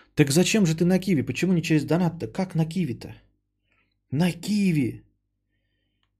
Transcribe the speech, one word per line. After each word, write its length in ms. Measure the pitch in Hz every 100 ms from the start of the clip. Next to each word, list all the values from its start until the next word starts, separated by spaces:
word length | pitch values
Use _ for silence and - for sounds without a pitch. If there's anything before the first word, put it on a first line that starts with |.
| _
Так 160 | - 139
зачем 360 | 139 180 220 180
же 80 |
ты 100 | 160
на 140 | 175 185
Киви? 240 | 190 160
Почему 300 | 117 123 175
не 100 | 180
через 220 | 160 156
донат-то? 440 | 135 160 180 - 113
Как 260 | - 185
на 120 | 160 160
Киви-то? 480 | 185 156 113 - - _ _ _ _ _ _ _ _ -
На 220 | 135 180
Киви. 720 | 165 - 208 196 160 117 - - _ _ _ _ _ _ _ _ _ _ _